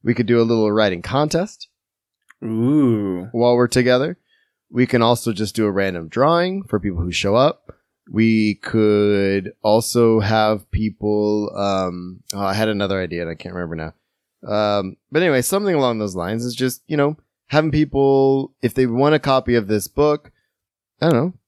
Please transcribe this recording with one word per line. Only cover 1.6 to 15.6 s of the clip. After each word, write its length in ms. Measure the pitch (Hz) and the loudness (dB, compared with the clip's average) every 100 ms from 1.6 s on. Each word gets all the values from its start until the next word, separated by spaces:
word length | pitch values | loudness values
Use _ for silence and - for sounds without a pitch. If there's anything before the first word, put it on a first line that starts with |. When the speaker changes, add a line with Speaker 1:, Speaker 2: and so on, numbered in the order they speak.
| - _ _ _ _ _ _ _ | -20 _ _ _ _ _ _ _
Speaker 2:
Ooh. 840 | 113 113 120 151 135 110 101 90 95 | -8 -2 0 2 2 2 -2 -4 -6
Speaker 1:
while 240 | 117 120 120 | 0 2 4
we're 120 | 123 | 2
together. 480 | 127 123 127 147 180 _ _ _ _ _ | 2 2 2 0 -8 _ _ _ _ _
We 160 | - 127 | -2 2
can 160 | 123 | 4
also 320 | 117 117 - | 2 2 -2
just 220 | 95 107 - | -4 -6 -2
do 100 | 107 | -2
a 60 | |
random 360 | 98 98 90 82 | 0 -2 -4 -8
drawing 540 | 113 139 170 180 190 190 | 0 2 2 0 -6 -4
for 100 | 104 | -4
people 200 | 98 85 | -4 -4
who 100 | 87 | -4
show 220 | 85 98 110 | -4 0 2
up. 360 | 139 - _ - _ _ - | 2 0 _ -20 _ _ -8
We 420 | 107 113 110 107 101 | 0 2 4 2 -2
could 920 | - 113 107 104 104 101 98 98 95 - | -4 0 2 2 2 2 0 -2 -4 -6
also 560 | 107 110 117 120 117 110 | 2 2 2 2 4 4
have 500 | 101 110 107 107 - | 2 2 2 0 -4
people, 840 | - 110 - 104 104 104 104 104 - | -6 -6 -4 -4 -2 0 -2 -4 -4
um, 640 | 101 95 92 87 90 92 _ 98 | -4 -2 -4 -6 -14 -16 _ -6
oh, 40 | |
I 140 | 98 | -4
had 160 | 95 110 | -2 -2
another 320 | 104 101 95 | -2 -2 -2
idea 200 | 90 85 | -4 -6
and 80 | 82 | -6
I 20 | |
can't 220 | 82 - 90 | -8 -12 -10
remember 200 | 87 82 | -8 -8
now. 720 | 80 - _ _ _ _ - | -10 -14 _ _ _ _ -6
Um, 500 | 104 104 104 95 - _ | -2 0 -2 -4 -12 _
but 120 | 147 | -2
anyway, 180 | 180 135 | 2 0
something 320 | 123 190 | 0 -2